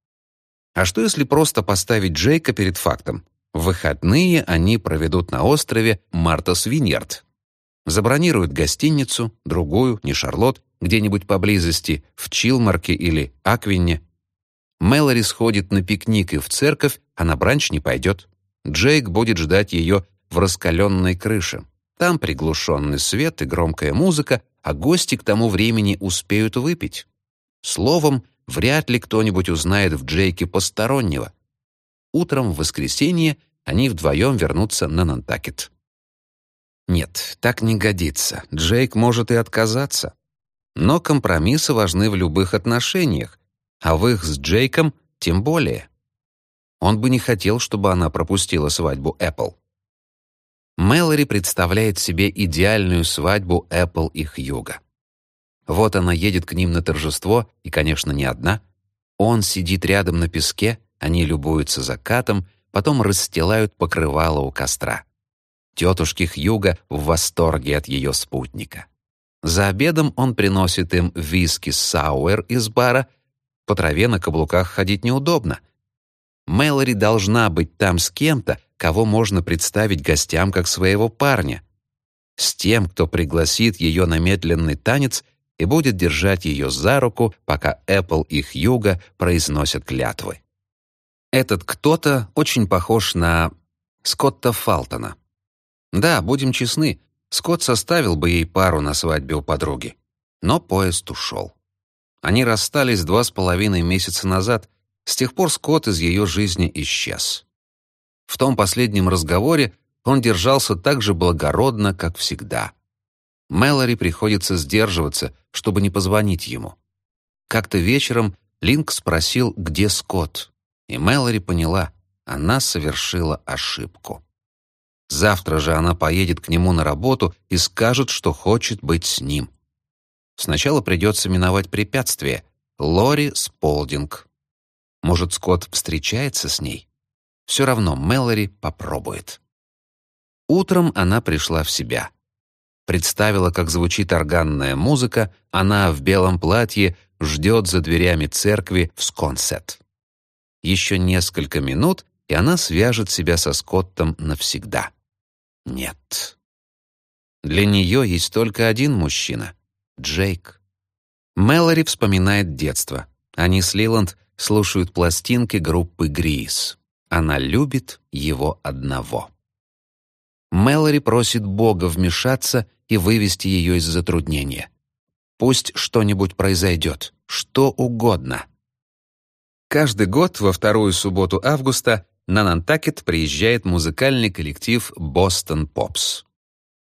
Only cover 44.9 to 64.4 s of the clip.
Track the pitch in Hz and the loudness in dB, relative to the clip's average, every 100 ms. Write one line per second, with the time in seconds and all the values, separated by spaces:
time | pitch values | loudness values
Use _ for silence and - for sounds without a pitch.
44.9 | - _ - 85 87 120 165 95 57 - | 0 _ -8 -2 0 0 0 0 -4 -10
45.9 | _ _ _ _ _ _ _ _ - 90 | _ _ _ _ _ _ _ _ -4 0
46.9 | 107 123 127 - 107 95 117 - 104 98 | 2 2 0 0 0 0 0 -2 0 2
47.9 | 90 80 - 80 98 - 85 73 - 80 | 2 0 -2 -2 -2 0 0 0 0 -2
48.9 | 69 73 - 82 - - - _ _ _ | -2 -6 -4 -4 -2 -6 -8 _ _ _
49.9 | _ _ _ _ _ _ _ _ - 92 | _ _ _ _ _ _ _ _ -2 2
50.9 | 151 165 151 143 101 90 - 87 98 110 | 4 4 2 2 0 -2 -2 0 2 0
51.9 | 92 - 82 98 - 95 78 98 110 92 | -2 -4 0 0 0 -2 2 2 2 2
52.9 | 87 82 - 80 104 90 87 - 85 87 | 2 0 0 0 0 0 -2 0 -2 0
53.9 | 85 80 - 78 - 67 65 - - _ | -2 -4 -4 -10 -8 -8 -8 -8 -14 _
54.9 | _ _ _ _ _ _ _ - 82 110 | _ _ _ _ _ _ _ -4 2 2
55.9 | 98 90 85 104 90 - 85 90 85 85 | 2 0 2 0 0 -2 -2 0 0 -2
56.9 | 76 76 - 92 117 113 _ 85 78 76 | -2 -4 -4 0 0 0 _ -6 -2 0
57.9 | 73 73 71 65 58 73 104 - _ _ | 0 -2 -2 -2 -2 -2 -2 -4 _ _
58.9 | _ _ - 107 117 98 95 85 92 - | _ _ -2 2 2 0 -2 -2 -2 2
59.9 | 98 92 85 85 80 - - 107 113 _ | 2 2 0 0 -2 -4 -2 -2 -2 _
60.9 | - 78 85 80 78 71 78 69 - 64 | -8 -2 0 0 -2 -2 -2 -2 -4 -6
61.9 | 60 - 120 127 101 87 _ _ 101 123 | -8 -2 -2 0 -2 -4 _ _ -2 0
62.9 | 139 98 98 - 82 85 110 107 - 82 | 2 2 0 -2 -2 0 2 0 -2 -4
63.9 | 82 76 73 82 76 | -2 -2 0 0 0